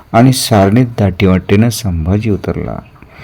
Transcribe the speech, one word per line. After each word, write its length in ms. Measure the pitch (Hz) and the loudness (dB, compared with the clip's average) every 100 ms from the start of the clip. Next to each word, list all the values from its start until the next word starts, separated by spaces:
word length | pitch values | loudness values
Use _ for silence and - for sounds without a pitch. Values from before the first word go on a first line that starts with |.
| - | -2
आणि 200 | 113 131 | 2 4
सारणीत 520 | 127 - 110 98 110 123 117 | 2 0 2 4 2 0 -2
दाटीवाटीनं 720 | 101 90 95 92 - 101 117 | -2 0 0 0 2 0 0
संभाजी 600 | 110 101 85 80 101 113 | -2 -6 -4 -2 -2 -2
उतरला. 500 | 95 - 78 64 50 - _ - - | -4 -4 -8 -8 -12 -16 _ -20 -20